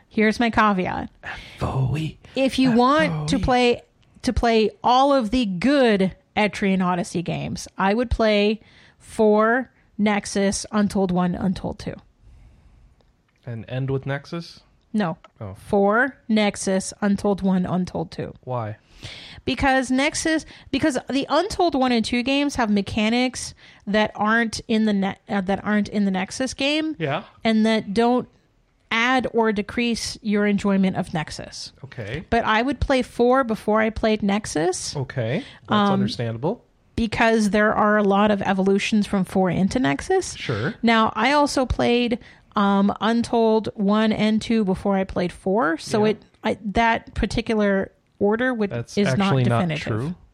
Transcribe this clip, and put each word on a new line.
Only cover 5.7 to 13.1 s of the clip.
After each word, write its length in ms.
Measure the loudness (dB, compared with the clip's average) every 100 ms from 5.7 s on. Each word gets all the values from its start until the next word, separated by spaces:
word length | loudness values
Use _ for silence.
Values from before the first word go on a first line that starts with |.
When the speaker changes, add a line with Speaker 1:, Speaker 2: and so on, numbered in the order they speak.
| 4 4 4 0 -4 _ -2
Speaker 1:
Etrian 480 | -2 0 0 0
Odyssey 380 | 0 -2 -4 -6
games, 460 | -6 -6 -6 -10 -10 -4
I 180 | 0
would 160 | 0 0
play 500 | 0 2 2 2 0 _ -20 -20 _
four, 720 | -10 0 4 4 4 2 -2 _ _ -2
Nexus, 680 | 0 0 -2 0 0 0 -4
Untold 400 | 0 0 2 0
one, 240 | 2 0 0
Untold 420 | -2 -2 -6 -8
two. 160 | -10 -12 -16 _ -20 -20 -20 -20 -20 -20 -20 _ _